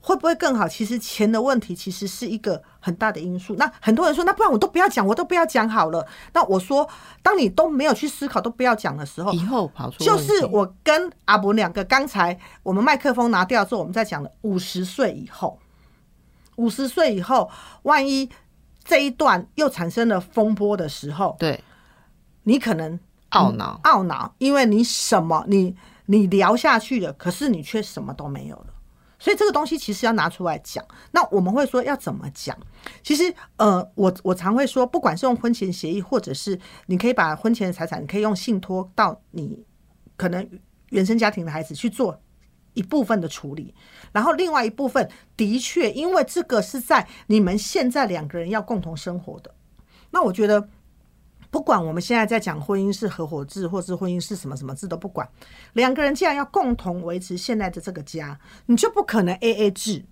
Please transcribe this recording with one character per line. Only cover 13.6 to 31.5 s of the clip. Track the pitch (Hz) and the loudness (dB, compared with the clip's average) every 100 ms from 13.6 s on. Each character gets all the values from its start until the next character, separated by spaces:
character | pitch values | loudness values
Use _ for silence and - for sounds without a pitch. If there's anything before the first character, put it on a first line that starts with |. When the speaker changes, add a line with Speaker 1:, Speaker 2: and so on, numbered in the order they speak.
Speaker 1:
之 | 196 | 0
后， | 226 | -2
我 | |
们 | 165 | -4
在 | 196 | -4
讲 | 220 156 | -4 -4
的 | 139 _ | -8 _
五 | 214 185 | -4 -4
十 | 180 180 | -4 -6
岁 | 185 - 233 | -6 0 -2
以 | 143 - | -2 -14
后， | - 180 - _ _ _ _ _ _ _ _ _ - | -6 -6 -6 _ _ _ _ _ _ _ _ _ -2
五 | 233 | -2
十 | - 269 | 0 -4
岁 | 349 311 | 2 2
以 | 196 | 2
后， | 180 254 - - - - | 2 2 0 -8 -20 -8
万 | - 294 277 | 4 4 4
一 | 269 262 - _ _ _ _ | 0 -2 -10 _ _ _ _
这 | - 302 | 2 2
一 | 285 | 2
段 | 247 294 180 220 - | 2 4 4 0 0
又 | 302 | 0
产 | - 175 | 0 -4
生 | 233 233 | 0 2
了 | 190 | 2
风 | 180 - 214 | -2 0 2
波 | 208 208 208 | 2 0 0
的 | 156 | -4
时 | - 143 | -6 -10
候， | 147 190 - | -4 -4 0
Speaker 2:
对。 | 160 135 _ _ _ _ _ _ _ _ | -2 -2 _ _ _ _ _ _ _ _
Speaker 1:
你 | 214 269 | 2 2
可 | 226 | 2
能 | 170 160 175 _ _ _ | -2 -4 -8 _ _ _
Speaker 2:
懊 | - 190 | 4 4
恼。 | - - - | 2 -6 0
Speaker 1:
懊 | 294 247 | 4 4
恼， | 185 147 - _ | 4 -4 -8 _
因 | 262 | 2
为 | 277 240 | 4 4
你 | 208 | 4
什 | 240 - - 208 | 2 -2 2 2
么， | 165 160 - | 2 0 4
你， | 196 185 185 - - - | 4 4 -2 -18 -16 2
你 | 208 196 | 4 4
聊 | 196 185 240 | 4 4 4
下 | 311 233 | 4 2
去 | 220 254 | 2 -2
了， | 165 | -4
可 | 143 175 | -4 -6
是 | - 285 | -2 -2
你 | 185 | -2
却 | - 220 | -2 -6
什 | 208 - | -6 -10
么 | 196 | -10
都 | - 143 | -10 -10
没 | 139 139 | -10 -12
有 | - | -16
了。 | - - - _ _ _ | -18 -20 -20 _ _ _
所 | - | 0
以 | 415 | 2
这 | 415 | 2
个 | |
东 | 320 311 | 2 -2
西 | 311 | -4
其 | - | -6
实 | 202 | -2
要 | 233 | 0
拿 | 220 160 | 2 -2
出 | - | -2
来 | 175 156 | -6 -6
讲。 | - - - - - | -8 -14 -14 -20 -2
那 | 339 302 | 0 2
我 | 202 | 2
们 | 185 | 2